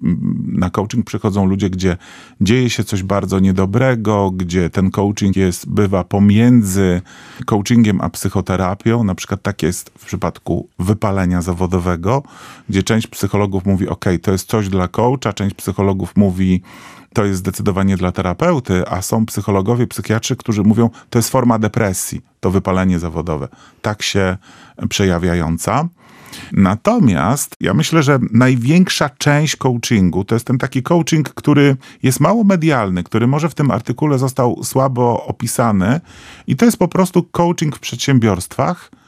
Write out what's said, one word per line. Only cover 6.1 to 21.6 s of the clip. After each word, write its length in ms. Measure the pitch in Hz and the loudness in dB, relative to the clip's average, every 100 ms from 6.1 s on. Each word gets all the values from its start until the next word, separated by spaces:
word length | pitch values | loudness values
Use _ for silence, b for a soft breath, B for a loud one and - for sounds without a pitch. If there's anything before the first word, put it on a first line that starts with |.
| 101 101 104 120 123 101 95 95 87 B B B B - | 2 4 6 6 4 4 2 2 0 B B B B -4
coachingiem 560 | 107 98 117 107 98 | -2 2 4 4 2
a 80 | 87 | -2
psychoterapią. 960 | - 95 98 87 92 90 98 113 117 | -4 -4 -4 -2 -2 -2 -2 -2 0
Na 120 | 104 90 | 0 -4
przykład 260 | - 98 | -6 -6
tak 220 | - 98 | -6 -4
jest 280 | 80 - - _ | -4 -4 -12 _
w 80 | - | -12
przypadku 640 | 90 87 - - 87 - - | -6 -6 -6 -6 -6 -6 -6
wypalenia 640 | 92 104 107 98 90 90 | -2 -2 0 0 0 0
zawodowego, 800 | 85 87 90 92 87 85 92 135 139 B B B B | -2 -2 -2 -2 -2 -2 -2 -2 -4 B B B B
gdzie 140 | 95 | -2
część 240 | 95 113 - | 0 -2 -2
psychologów 580 | - 98 101 101 95 92 | -6 -2 -2 -2 -2 -2
mówi: 220 | 92 - | 0 -2
"Okej, 300 | 80 104 87 | -2 -2 -2
to 120 | - | 0
jest 180 | 95 - | -2 -2
coś 200 | 113 98 | -2 -2
dla 180 | 95 90 | -2 -2
coacha", 460 | - 120 127 110 | 0 0 0 -4
część 220 | 95 101 - | -4 -4 -4
psychologów 600 | - 95 98 98 92 - | -8 -2 0 -2 -2 0
mówi: 460 | 101 92 92 92 B B B B B | 0 2 0 0 B B B B B
"To 120 | - 101 | -2 0
jest 140 | 95 | -2
zdecydowanie 580 | 98 - 101 95 98 92 | -4 -4 -2 0 0 0
dla 140 | 90 | -2
terapeuty", 760 | 87 92 87 170 156 123 90 - | -2 -4 -2 0 0 0 -2 -2
a 140 | 92 | -4
są 240 | - 113 113 | -2 -2 -2
psychologowie, 600 | - 98 98 98 120 110 | -4 -2 0 0 0 -2
psychiatrzy, 480 | - 95 110 - 127 | -4 -4 -2 -2 -6
którzy 280 | - 104 | -4 0
mówią: 260 | 101 107 117 B B | 2 4 2 B B
"To 100 | 113 | -2
jest 100 | - | 0
forma 300 | 131 120 | 2 2
depresji, 640 | 113 | 2